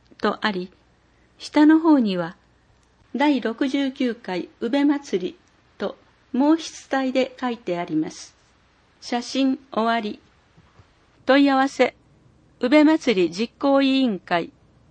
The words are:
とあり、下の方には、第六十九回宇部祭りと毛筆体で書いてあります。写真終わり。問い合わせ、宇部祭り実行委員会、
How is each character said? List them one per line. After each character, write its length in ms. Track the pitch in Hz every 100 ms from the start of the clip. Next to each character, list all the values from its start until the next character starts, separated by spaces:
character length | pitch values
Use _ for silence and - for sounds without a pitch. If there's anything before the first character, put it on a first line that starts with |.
| _ -
と 280 | 214 - 214
あ 40 |
り、 200 | 185 185 _ _ _ _ _ _ _
下 280 | - 294 302
の 120 | 320
方 200 | 320 285
に 180 | 214 180
は、 200 | 170 - _ _ _ _ _ _ _
第 260 | 240 294 262
六 280 | 220 226 277
十 240 | 277 277
九 220 | 269 254
回 340 | 220 - 180 - _
宇 100 | 226
部 160 | 277 294
祭 400 | 285 - 190 180
り 120 | - _ _ _ -
と 200 | 202 - _ _ _
毛 240 | 247 294 320
筆 320 | - - -
体 240 | 269 262
で 240 | 262 254 -
書 120 | 254
い 80 | 233
て 200 | - 175
あ 60 |
り 100 | 170
ま 160 | 156 175
す。 240 | - - _ _ _ _ _ _ _
写 200 | - 240
真 380 | 233 269 269 262 _
終 140 | 214
わ 160 | 226 233
り。 200 | 208 - _ _ _ _ _ _ _ _ _ _ -
問 180 | 277
い 60 | 277
合 60 | 269
わ 120 | 269
せ、 260 | - 247 - _ _ _ _ _ _
宇 80 | 240
部 140 | 202
祭 440 | 302 311 262 190 170
り 20 |
実 220 | 175 233 -
行 240 | 277 277
委 60 | 269 269
員 180 | 262 185
会、 320 | - 175 - - _ _ _